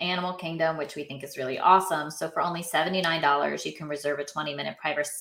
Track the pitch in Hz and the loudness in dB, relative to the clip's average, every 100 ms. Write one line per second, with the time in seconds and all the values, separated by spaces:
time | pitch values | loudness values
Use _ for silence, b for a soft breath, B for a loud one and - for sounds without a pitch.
0 | 180 180 180 185 165 165 160 156 143 - | -2 -2 -2 -4 -6 0 0 0 -4 -6
1 | 143 139 139 - 131 131 170 190 185 160 | -10 -10 -10 -6 -4 2 6 6 6 0
2 | 151 - 160 165 160 170 170 156 165 190 | -2 -4 -4 0 -2 -2 0 2 2 2
3 | 170 165 147 143 147 143 156 151 151 147 | 2 4 4 4 2 -2 -6 -8 -6 -4
4 | 143 143 143 156 151 143 143 - 156 147 | -2 -2 -4 -4 -6 -4 -6 -4 -4 -2
5 | 147 - | -4 -6